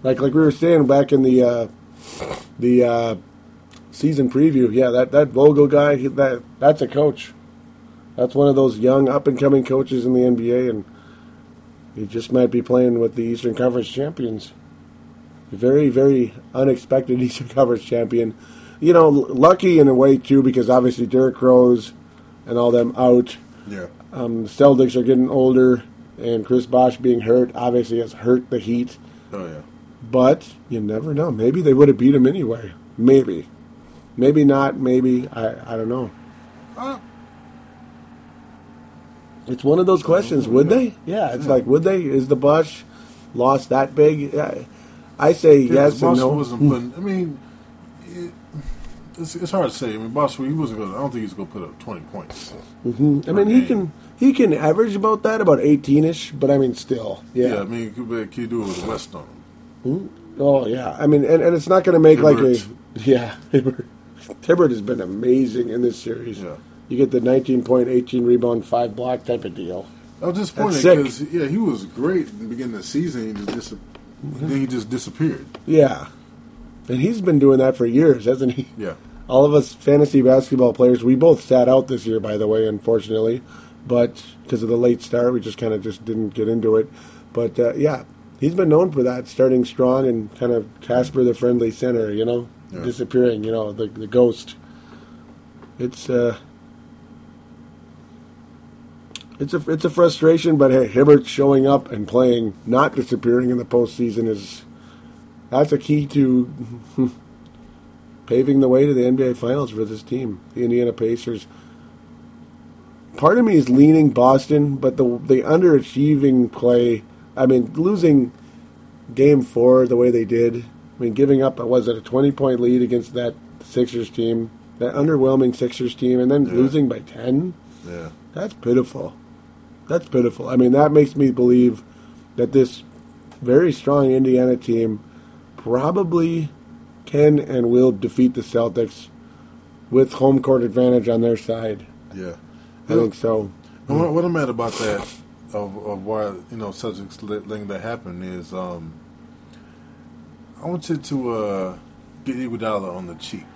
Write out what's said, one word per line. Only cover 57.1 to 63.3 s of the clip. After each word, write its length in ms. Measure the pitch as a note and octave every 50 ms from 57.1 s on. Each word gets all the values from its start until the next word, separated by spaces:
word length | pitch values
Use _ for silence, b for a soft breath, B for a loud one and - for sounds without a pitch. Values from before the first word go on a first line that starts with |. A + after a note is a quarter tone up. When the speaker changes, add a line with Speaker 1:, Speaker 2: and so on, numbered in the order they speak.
| F#2+ - - - -
Speaker 1:
Yeah. 140 | B2+ B2 B2 A2
Speaker 2:
Yeah, 60 | G#2
I 40 | G2
mean, 300 | F#2+ A#2 A#2 A2+ A2 G2+
can, 340 | A2+ B2 A2 A#2 A#2 G#2+ F#2+
can 120 | - - A#2+
you 40 | A2+
do 140 | A#2+ A#2 G#2+
it 40 |
with 200 | G2 F2+ F2+ F2+
West 280 | G#2+ A2 G#2+ - - -
on 80 | D#2+ D2
him? 60 | - - - - - - - - - - - -
Speaker 1:
Mm-hmm. 580 | B2+ C#3+ F#3 G3 - - - - - - - C#3
Oh, 240 | C#3+ C#3 C3+ B2
yeah. 300 | G#2+ A#2 C3 B2+ A2+ - -
I 80 | D3
mean, 180 | D3 D3+ D3 C#3
and, 160 | - E3 E3 -
and 120 | E3+ F3
it's 140 | E3 D3 -
not 160 | F#3 F#3 F3+
gonna 160 | F#3+ F3 E3
make, 180 | D#3+ D#3 D#3 C3+
like, 180 | D3 D#3 C#3+ -
a 100 | C#3 C3
Speaker 2:
Hibbert. 180 | B2 A2+ G2 - - - - - - - G#2+
Speaker 1:
Yeah. 300 | C3 C3+ A#2+ A#2+ A2+